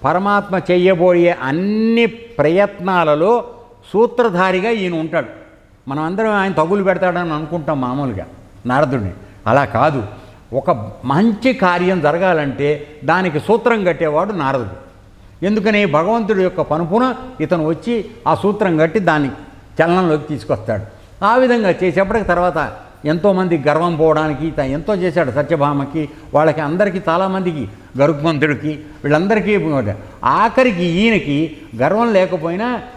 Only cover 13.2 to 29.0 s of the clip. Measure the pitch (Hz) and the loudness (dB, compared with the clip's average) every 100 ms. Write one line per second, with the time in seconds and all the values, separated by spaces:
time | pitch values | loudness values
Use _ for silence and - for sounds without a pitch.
13.2 | 185 147 - 233 240 226 190 220 156 151 | 0 -2 0 2 2 2 0 0 0 0
14.2 | 196 196 135 135 104 - - - - - | -2 -2 -2 -2 -4 -12 -20 -20 -20 -20
15.2 | - - 190 220 202 208 202 147 175 233 | -20 -6 -2 0 2 2 2 2 2 0
16.2 | 208 196 185 175 147 151 165 214 254 247 | 0 0 0 -2 -2 -2 0 0 0 -2
17.2 | - - 151 170 156 160 - 233 170 - | -12 -8 -2 0 0 -2 -2 -4 -6 -4
18.2 | - 156 196 208 196 160 160 - 170 151 | -2 0 0 0 0 2 2 2 2 0
19.2 | 139 123 - - - - 165 180 180 156 | 0 -6 -16 -20 -12 0 2 4 2 0
20.2 | 147 147 - 120 107 107 - - - - | -2 -8 -4 -4 -2 -6 -6 -18 -20 -2
21.2 | 202 247 254 240 202 165 185 170 196 220 | 2 4 4 4 2 2 0 2 0 0
22.2 | 185 175 180 165 131 - - - 147 165 | 0 2 2 0 -4 -8 -20 -8 -2 2
23.2 | 202 185 185 165 147 151 175 160 160 151 | 2 2 2 2 2 2 0 2 4 4
24.2 | 156 139 160 151 135 143 - 202 180 160 | 0 -2 -4 -2 -2 -4 -2 -2 0 0
25.2 | 143 120 143 160 143 143 139 160 147 - | 0 -2 0 0 2 0 -2 -4 -6 -10
26.2 | - 143 156 151 147 175 208 180 170 170 | -2 2 2 0 -4 0 0 0 -2 0
27.2 | 190 190 180 156 104 - - 127 147 147 | 0 -2 -4 -4 -8 -12 -12 0 0 2
28.2 | 160 151 151 139 151 147 - - | -2 0 0 -2 -4 -8 -12 -8